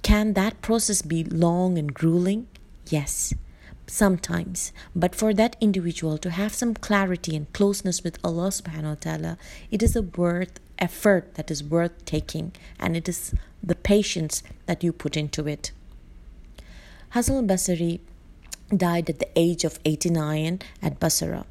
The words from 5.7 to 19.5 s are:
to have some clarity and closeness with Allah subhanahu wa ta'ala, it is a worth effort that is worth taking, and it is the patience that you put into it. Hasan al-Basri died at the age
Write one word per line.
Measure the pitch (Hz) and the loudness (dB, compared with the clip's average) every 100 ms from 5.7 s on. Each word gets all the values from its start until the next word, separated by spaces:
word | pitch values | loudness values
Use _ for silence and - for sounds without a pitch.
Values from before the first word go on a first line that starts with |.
| 190 170 - 160 156 | 2 -2 -2 -2 -2
to | 180 | -4
have | 170 208 | -4 -4
some | - 240 | -2 -4
clarity | 220 - 202 190 175 - | -4 0 0 2 -2 -2
and | 156 147 | -4 -6
closeness | - 202 196 185 170 | 2 2 2 -2 -2
with | 170 - | -6 -4
Allah | 175 165 190 | -4 0 -2
subhanahu | 190 - 156 151 | -4 -8 -6 -6
wa | |
ta'ala, | 151 160 156 160 170 - - - | -4 -6 -4 -6 -8 -14 -18 -4
it | 208 | 2
is | 233 | 4
a | 233 | 2
worth | 185 - 175 175 185 - - - | -2 0 0 0 -4 -10 -20 -4
effort | 175 - 208 185 - | -4 2 4 4 2
that | - 151 | -10 -6
is | 147 | -6
worth | 147 165 170 - | 0 0 0 -4
taking, | - 156 - 160 170 - - - | -4 -4 -2 -6 -6 -10 -20 -6
and | 180 165 | -2 -2
it | 170 | -2
is | 170 - - - - | -6 -2 -4 -4 -10
the | 180 | -2
patience | 175 - 208 196 175 156 - - - | 0 4 4 4 -2 -4 -4 -8 -10
that | - 175 | -4 0
you | 175 | 0
put | 165 - | 0 -4
into | 160 151 - 151 | -2 -2 -2 -4
it. | 147 - - - - - - - - - - - - - - - | -4 -8 -12 -18 -20 -20 -20 -20 -20 -20 -20 -20 -20 -20 -20 -2
Hasan | 240 240 | 0 2
al-Basri | 269 214 185 185 170 170 175 - - - - - - - | 2 4 2 2 0 0 -2 -10 -20 -20 -20 -18 -18 -2
died | 202 175 170 165 | 2 4 2 0
at | 156 | -2
the | 147 | 0
age | - 170 | 4 4